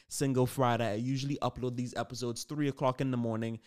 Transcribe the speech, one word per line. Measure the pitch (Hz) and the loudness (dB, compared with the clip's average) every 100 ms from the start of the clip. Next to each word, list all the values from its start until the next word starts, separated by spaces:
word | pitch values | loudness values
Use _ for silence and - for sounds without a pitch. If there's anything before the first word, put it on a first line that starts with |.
| - | -10
single | - 139 127 127 | -2 2 4 2
Friday. | - 127 117 113 | 4 4 4 2
I | 104 | 0
usually | 123 135 139 143 | 0 0 -2 -2
upload | 123 123 123 123 | -2 -2 -4 -2
these | 123 - | -4 -4
episodes | 117 123 123 117 | -6 -4 -4 -4
three | - 151 143 | -6 -2 -2
o'clock | 135 135 127 | 0 0 2
in | 139 | 0
the | 123 | 0
morning | 117 110 113 113 | 0 0 -2 -6